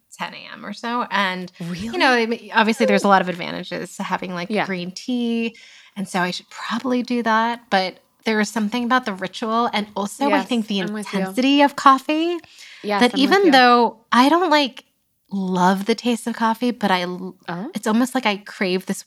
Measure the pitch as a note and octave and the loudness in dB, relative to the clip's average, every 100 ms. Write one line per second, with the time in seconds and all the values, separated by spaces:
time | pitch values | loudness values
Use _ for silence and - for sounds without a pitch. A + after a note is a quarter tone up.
0 | _ - F3 D3 - - - G#3 A#3 A#3+ | _ -12 -12 -12 -16 -14 -14 -10 -6 -4
1 | A3+ G3 G3 F#3 F3+ - E3+ F3 A3 F4 | -2 0 0 -2 -8 -10 -10 -8 -8 2
2 | D4+ B3 A3+ A#3 G#3 F#3+ G#3+ A#3 G#3+ G3+ | 4 4 2 -4 -2 2 2 2 2 2
3 | G3+ F#3+ F3+ F3 D3+ E3+ F3+ E3+ F3 - | 6 4 4 -4 -6 -8 -8 -8 -10 -8
4 | F3+ F#3 F3+ F3+ F3 G#3 D#3+ F#3 F3 F#3 | -6 -6 -6 -8 -4 -2 -2 -4 -6 -10
5 | - B3 A#3 A#3 A3+ A3+ - - - - | -6 -4 -2 -2 -4 -8 -20 -20 -20 -10
6 | F#3+ F#3+ F3+ F3 - - - A3+ C4 B3 | -6 -2 -2 -4 -12 -14 -8 -6 -2 -2
7 | A#3+ A#3+ A3+ A3 A3+ A#3+ - F#3+ F#3 - | 0 -2 2 2 2 -4 0 0 0 -6
8 | _ _ - G#3+ G#3 A3+ G#3 B3 A#3+ B3+ | _ _ -2 0 0 -2 -4 -2 0 0
9 | B3+ F#3 F#3 - A3 A3+ A#3 G#3+ G#3 G3+ | 0 -6 -8 -6 -4 0 0 -2 -4 -6
10 | G3+ - C4+ G3 F#3+ A#3+ G#3+ G3 F3+ G#3+ | -8 -2 0 0 0 -2 -2 -2 -2 -6
11 | G3+ G3 F#3 G3 C4 C#4+ C#4+ C#4+ C#4+ C4+ | -6 -4 -4 0 2 4 4 4 4 4
12 | - D#4 E4 E4+ - - - - G3+ G3+ | 2 -2 -2 -4 -8 -20 -20 -12 -4 0
13 | A#3+ B3+ C#4+ F#4+ G4 C4 B3 A#3+ A3+ - | 2 2 2 4 6 6 6 6 4 -2
14 | _ A#3 C4 E4 F#4 D4+ C4+ - _ _ | _ 4 6 4 4 2 0 -4 _ _
15 | _ _ _ G3 F#3 F#3 F3+ G3 G3+ A3 | _ _ _ -6 -2 2 2 2 0 -2
16 | B3 A#3 - A3+ A3+ A3+ B3 B3 G3+ F#3 | 0 -2 -4 -2 -2 0 -2 -2 0 0
17 | F3 F3+ F#3 - - E3+ A#3+ - A#3 G#3+ | -2 -6 -10 -14 -12 -10 -8 -6 0 0
18 | B3 C4 A#3+ G3 - - G3 F#3 F#3+ G3 | 2 0 -2 -4 -8 -6 -2 -2 -4 -8